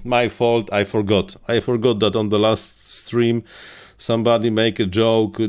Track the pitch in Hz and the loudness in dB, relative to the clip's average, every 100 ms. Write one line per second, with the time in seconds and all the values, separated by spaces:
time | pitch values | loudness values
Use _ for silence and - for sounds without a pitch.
0 | 120 123 117 - 120 117 104 101 101 110 | -2 0 0 0 0 0 0 -2 0 -2
1 | 101 101 95 - - 117 - 120 123 107 | 2 0 0 -10 -4 -2 0 0 0 2
2 | 104 110 107 104 107 110 - - - - | 0 0 0 2 2 0 -4 -10 -10 -8
3 | - 120 117 117 - - - - - _ | -4 0 0 0 -6 -20 -20 -20 -20 _
4 | - 113 113 113 113 110 113 104 101 101 | -4 0 2 2 2 2 0 0 -2 2
5 | 113 113 107 107 | 2 4 0 -2